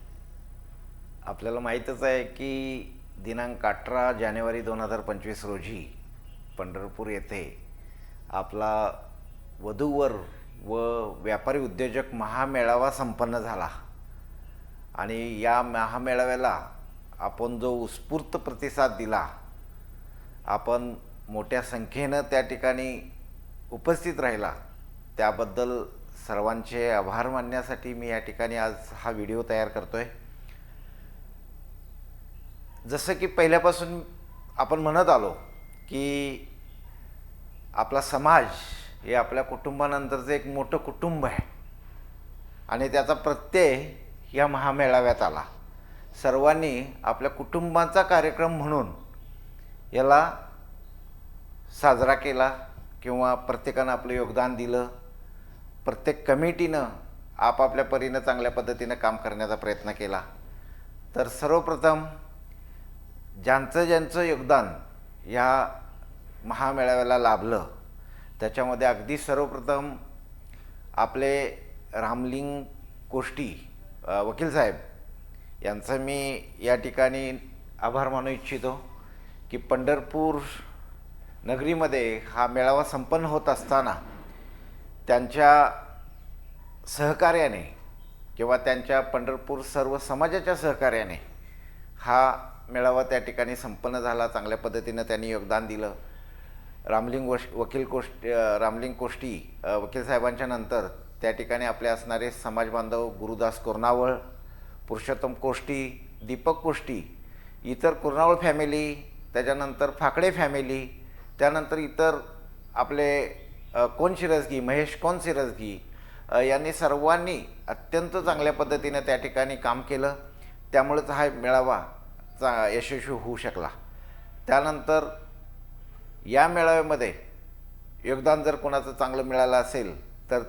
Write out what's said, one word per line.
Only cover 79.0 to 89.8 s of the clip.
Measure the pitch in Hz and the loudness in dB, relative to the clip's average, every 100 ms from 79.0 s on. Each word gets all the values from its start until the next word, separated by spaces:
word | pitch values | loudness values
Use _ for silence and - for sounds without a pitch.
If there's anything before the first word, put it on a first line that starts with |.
| - - - - - | -16 -16 -16 -16 -10
की | 123 | -6
पंढरपूर | - 127 127 143 139 156 156 151 139 - - - - - - - - - | 0 2 4 2 2 0 2 2 -4 -10 -14 -16 -16 -16 -16 -16 -16 -10
नगरीमध्ये | - 127 147 165 156 135 117 110 113 | -4 -2 0 2 4 2 2 -2 -4
हा | 117 123 | 2 2
मेळावा | 127 127 - | 4 6 6
संपन्न | 151 139 127 165 | 4 -2 0 2
होत | 165 151 151 | 2 0 2
असताना | 131 - 139 127 - - - - - - - - - - - - | 0 4 2 2 -2 -6 -14 -14 -16 -16 -16 -16 -16 -16 -4 4
त्यांच्या | 123 123 143 147 147 139 - - - - - - - - - - - - | 4 4 8 12 12 10 4 -10 -14 -14 -16 -14 -14 -14 -16 -16 -14 -8
सहकार्याने | - 147 151 175 170 147 98 73 - - - - - - - | 0 2 6 6 8 4 2 -8 -12 -16 -16 -16 -16 -12 -2
किंवा | 117 127 | 4 4
त्यांच्या | 131 127 123 135 | 4 2 4 2
पंढरपूर | 131 127 120 131 - 139 | 2 0 -2 -4 -4 -6
सर्व | 139 143 | -2 0